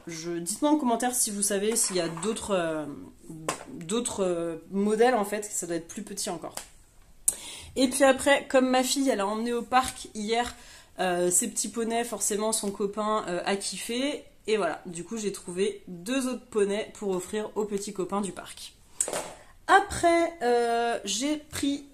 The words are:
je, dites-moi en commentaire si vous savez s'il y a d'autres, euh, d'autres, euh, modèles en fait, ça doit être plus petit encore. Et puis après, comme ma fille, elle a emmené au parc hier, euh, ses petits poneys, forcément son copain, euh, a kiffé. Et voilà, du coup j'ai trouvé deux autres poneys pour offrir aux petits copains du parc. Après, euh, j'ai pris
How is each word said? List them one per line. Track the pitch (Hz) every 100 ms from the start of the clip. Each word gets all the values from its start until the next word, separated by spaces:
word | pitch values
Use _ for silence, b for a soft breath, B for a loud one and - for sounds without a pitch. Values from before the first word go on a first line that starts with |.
| -
je, | 165 165
dites-moi | 170 175 - 294
en | 302
commentaire | 240 233 247 247
si | -
vous | 202
savez | 196 202 208 226
s'il | - 185
y |
a | 165
d'autres, | 165 196 226 -
euh, | 196 165 156 143 139 131 - - 160 156 - -
d'autres, | - 165 220 247 -
euh, | 185 170 170 165 -
modèles | 190 202 214 240 247
en | 202
fait, | 208 208
ça | - 170
doit | 170
être | 165
plus | -
petit | - 147 -
encore. | 165 - - - - - - - - - B B B B -
Et | 262
puis | -
après, | 269 262 285 277 -
comme | 269 254
ma | 254
fille, | 254 285 269
elle | 214
a | 196
emmené | 214 233
au | 240
parc | - 254 254 - -
hier, | 220 208 226 240 - B B B -
euh, | 185 175 180
ses | 175 233
petits | 208 220
poneys, | 220 226 233
forcément | 240 202 - 208 220
son | 220 202
copain, | 196 202 202 214 214 -
euh, | 175 -
a | 196
kiffé. | - 185 - 233 277 277 - - -
Et | 214
voilà, | 175 147 -
du | 170
coup | 170 226
j'ai | 208
trouvé | - - 175 208 - -
deux | 180 180 269 254
autres | 247 -
poneys | 220 202 202 -
pour | - 208
offrir | 185 180 214 214 -
aux | 214
petits | 202 202
copains | 196 180 196
du | 202
parc. | - - - - - - B B B B B B B -
Après, | 370 392 - 349 339 339 339
euh, | 240 240 240 233 233 233 196
j'ai | 202 277 302
pris | - - 277 285 -